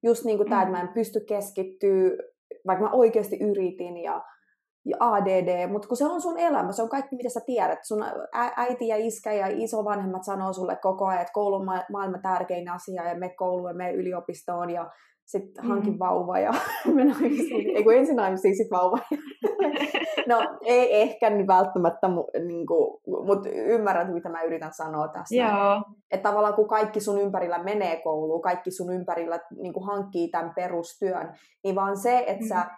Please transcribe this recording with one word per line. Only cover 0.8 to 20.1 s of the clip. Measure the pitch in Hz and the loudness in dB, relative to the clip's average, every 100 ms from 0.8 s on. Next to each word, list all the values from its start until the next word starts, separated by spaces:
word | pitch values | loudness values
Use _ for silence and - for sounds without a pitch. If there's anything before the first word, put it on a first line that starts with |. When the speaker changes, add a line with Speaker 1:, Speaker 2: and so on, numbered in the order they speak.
| 180 | -2
Speaker 1:
en | |
pysty | 233 220 214 - | -2 -2 -4 -2
keskittyä, | 208 202 - 190 - 202 190 185 - - _ _ - - | -4 -4 -6 -8 0 2 4 4 2 -8 _ _ -10 -2
vaikka | 185 | 0
mä | 208 | 2
oikeasti | 262 226 226 196 - | 6 6 6 -2 -2
yritin | 208 202 185 185 180 175 | 0 0 -2 -4 -10 -8
ja, | 165 165 - - _ _ _ _ | -6 -6 -8 -20 _ _ _ _
ja | - - | -8 0
A | 233 208 | 2 4
D | 190 190 175 | 4 2 2
D, | 180 180 | 0 -2
mut | 208 - | -4 -4
kun | 240 | -2
se | 294 | -2
on | 349 | -2
sun | 349 330 | -4 0
elämä, | 339 294 185 | 2 2 -2
se | - | -2
on | 226 | -2
kaikki, | 277 269 247 | -4 -6 -6
mitä | 240 | -6
sä | 240 - | -6 -4
tiedät. | 240 - - | 0 0 -2
Sun | - 214 | -4 -4
ä-, | - - - - 240 - | -4 -8 -6 -2 -2 0
äiti | 247 247 226 | -2 0 0
ja | 220 | 0
iskä | 226 220 220 | -2 -4 -4
ja | 208 190 | -2 -2
isovanhemmat | 220 226 220 208 202 190 185 | -2 -2 -2 -2 -2 -4 -6
sanoo | 190 196 190 | -6 -4 -4
sulle | 185 185 185 | -4 -4 0
koko | 190 190 190 | 0 0 0
ajan, | 185 | 0
että | 175 | -2
koulun | - 202 196 | 0 0 0
ma-, | 190 185 180 | -2 -4 -4
maailman | 202 190 185 | -6 -4 -4
tärkein | 190 180 180 180 175 | -2 -2 -2 -6 -6
asia | 175 - 185 | -10 -8 -6
ja | 170 | -6
mene | 175 180 | -6 -8
kouluun | - 185 180 180 | -4 -2 -2 -4
ja | |
mene | 175 180 | -6 -4
yliopistoon | 185 180 180 170 170 - 175 175 | -2 -4 -6 -8 -12 -8 -6 -4
ja | 170 - - _ _ _ | -6 -8 -14 _ _ _
sit | 196 196 - 233 | -8 -8 -8 -2
hankin | 208 208 | 0 0
Speaker 2:
Mm. | 170 | 0
Speaker 1:
vauva | 180 180 180 185 | 0 0 0 0
ja | 202 247 - | 2 0 -2
<laughs> | - - | -4 2
menen | 285 277 254 | 4 4 4
naimisiin. | 247 285 320 233 202 208 | 0 2 0 -2 0 4
Ei | |
kun | 214 | 6
ensin | 240 285 254 | 6 6 2
naimisiin, | 196 185 190 196 | 0 2 2 2
sit | 220 | 0
vauva. | 180 180 240 | 2 2 0
<laughs> | - 294 - - 415 - 330 285 294 - 330 | -4 -8 -8 -4 -4 0 0 0 -2 -2 -4